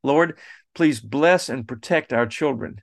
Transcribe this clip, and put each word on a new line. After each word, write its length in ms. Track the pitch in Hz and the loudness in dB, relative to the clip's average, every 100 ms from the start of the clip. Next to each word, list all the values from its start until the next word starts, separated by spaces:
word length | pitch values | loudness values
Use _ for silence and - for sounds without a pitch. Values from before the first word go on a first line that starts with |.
Lord, 360 | 135 147 170 - - - _ | 2 2 2 -2 -18 -20 _
please 260 | - 165 120 | 0 0 0
bless 480 | 110 139 160 180 - | -6 0 4 4 0
and 200 | 131 113 | -8 -8
protect 440 | 120 - 165 - | -12 -2 -2 0
our 140 | 117 117 | -2 -2
children 540 | - 151 120 - 110 | -2 -4 -4 -8 -14